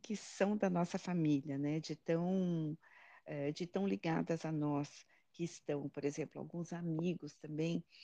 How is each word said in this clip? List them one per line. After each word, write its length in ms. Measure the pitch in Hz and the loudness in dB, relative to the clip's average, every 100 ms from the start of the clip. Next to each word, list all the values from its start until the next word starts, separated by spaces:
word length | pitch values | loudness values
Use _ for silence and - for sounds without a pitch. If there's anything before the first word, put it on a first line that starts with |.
que 140 | - 208 | -6 -6
são 420 | - - 196 208 | -6 2 2 4
da 120 | 196 | 2
nossa 280 | 175 175 190 | 2 2 -2
família, 580 | - 175 151 143 147 139 | 0 2 4 4 2 0
né, 220 | 143 156 | 0 0
de 160 | 151 151 | -4 -6
tão, 840 | - 165 175 190 180 165 156 156 - - - - - | 0 2 2 2 2 2 0 -4 -10 -20 -20 -16 -8
eh, 260 | 151 143 | -2 -2
de 140 | 151 175 | -2 -2
tão 220 | 196 196 | 0 2
ligadas 580 | 196 165 165 170 165 160 | 2 2 0 2 0 0
a 60 | |
nós 380 | 156 147 143 143 - - _ _ | 0 2 0 -2 -8 -20 _ _
que 100 | - | -6
estão, 460 | 170 - - 147 143 | -6 -4 -4 -2 -4
por 160 | - 143 | -2 -2
exemplo, 340 | 147 156 147 | -2 -6 -8
alguns 320 | 156 170 170 | -8 -6 -6
amigos 640 | 170 170 160 175 175 147 - | -4 -2 0 0 0 -6 -12
também 480 | 156 151 165 170 - - | -6 -2 0 0 -4 4